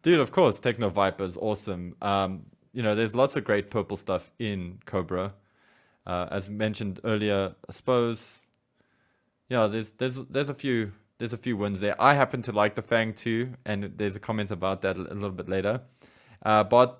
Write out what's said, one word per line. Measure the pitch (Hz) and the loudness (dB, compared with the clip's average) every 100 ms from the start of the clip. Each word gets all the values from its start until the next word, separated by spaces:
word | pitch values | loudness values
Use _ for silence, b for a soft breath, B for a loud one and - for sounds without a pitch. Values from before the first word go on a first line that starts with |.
Dude, | 160 170 | 4 4
of | 127 | 4
course, | - 156 - | 4 4 4
Techno | 123 117 107 | -2 0 0
Viper | 87 95 92 | 2 2 0
is | 95 87 | -6 -4
awesome. | 107 104 - 90 87 - | -4 -2 -4 -8 -10 -8
Um, | 101 98 95 92 - _ _ | -2 0 0 -4 -12 _ _
you | 123 | -2
know, | 113 | 0
there's | 104 113 | 2 2
lots | 117 135 147 | 2 2 0
of | |
great | 107 104 98 | 0 0 0
purple | 117 98 98 | -2 -2 -6
stuff | - 90 - - | -4 -4 -4 -8
in | 113 101 87 92 - | -6 -4 -8 -12 -6
Cobra. | 98 85 90 98 98 b b b b b b - | -4 -2 -4 -4 -8 b b b b b b -6
Uh, | 90 90 | -4 -4
as | 101 95 | -6 -6
mentioned | 104 110 104 104 92 | -2 -2 -2 -6 -4
earlier, | 117 107 104 98 95 - - | -2 0 2 2 0 -4 -16
I | |
suppose, | - - 127 117 117 - - _ _ _ _ _ _ _ _ _ _ _ | -8 0 2 2 -2 -10 -20 _ _ _ _ _ _ _ _ _ _ _
yeah, | 127 107 | 2 2
there's, | 110 110 | 0 -6
there's, | - 127 127 131 | -4 -4 -4 -6
there's | 139 143 | -4 -4
a | |
few, | 139 139 120 104 95 _ _ | -4 -2 0 -2 -8 _ _
there's | 120 | -8
a | 113 | -6
few | 123 107 | -4 -2
wins | 101 95 | -2 -2
there. | 104 - | -2 4
I | 131 | 6
happen | 143 131 127 | 6 4 0
to | 117 | -2
like | 104 104 110 | 0 2 0
the | |
Fang | - 117 110 | 0 0 0
too, | 110 120 113 127 123 | -4 -4 -2 -4 -8
and | - 101 101 - | -6 -4 -6 -4
there's | 104 101 | -4 -4
a | |
comment | - 110 101 | -4 -4 -4
about | 98 92 95 | -2 -2 -2
that | 95 90 | -2 -2
a, | |
a | 90 | -6
little | 101 101 | -6 -6
bit | 92 87 | -6 -4
later. | 95 98 123 - b b b b b | -2 0 -2 -6 b b b b b
Uh, | 107 107 | 2 4
Bart | 104 120 107 - | 6 6 6 2